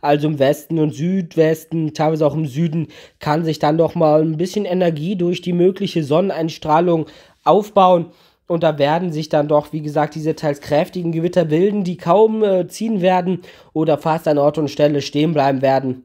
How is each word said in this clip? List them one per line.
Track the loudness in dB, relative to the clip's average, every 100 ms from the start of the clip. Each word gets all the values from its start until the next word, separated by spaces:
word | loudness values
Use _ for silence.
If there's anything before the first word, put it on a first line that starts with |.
Also | 0 0 0
im | 0
Westen | 0 0 -2 -2
und | -2
Südwesten, | -2 -4 -2 -4 0 2 0 -4 -4 -4
teilweise | -2 -2 2 0
auch | 0
im | -6
Süden, | -2 -2 -2 -8 -12 -20 _
kann | -4 -2
sich | -2 0
dann | 0 2
doch | 0 2
mal | 2 4
ein | 2 -2
bisschen | -4 -4 -2
Energie | 0 0 0 -4 -2
durch | -2 -2
die | -2
mögliche | 2 2 2 -4 -4
Sonneneinstrahlung | 0 0 0 -2 -4 -6 0 2 4 0 -2 -12 -20 _
aufbauen. | 2 2 4 2 4 4 0 _ _ _ _
Und | -2
da | 0 0
werden | 0 0 -2
sich | -6 -2
dann | -2 2
doch, | 0 0
wie | -8
gesagt, | -4 -2 -2 -2
diese | -6 -4
teils | -4 -6
kräftigen | -2 0 0 -4 -4
Gewitter | -2 -2 0 0
bilden, | 2 2 0
die | -4 -6
kaum, | 0 4 4 2
äh, | 0 0 -2
ziehen | -6 -4 0
werden | 2 2 0 -4 -8 -20 _
oder | -4 0 0
fast | 0 -2 0
an | 2
Ort | 2 0
und | -6
Stelle | 0 2 2
stehen | -4 -2 0
bleiben | 2 0 2
werden. | 2 0 -2 -8